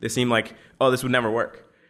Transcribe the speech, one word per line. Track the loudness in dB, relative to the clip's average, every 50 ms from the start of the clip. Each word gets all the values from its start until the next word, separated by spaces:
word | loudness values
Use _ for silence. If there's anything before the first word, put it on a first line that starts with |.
They | -8 -4
seem | -2 0 0 2
like, | 2 0 0 -2 -8 -20 -20 -12 _ 0
"Oh, | 2 2
this | 2 2 0
would | 0 0
never | 0 0 0
work." | 0 -2 -2 -4 -8 -16 -20 _ _ _ _ _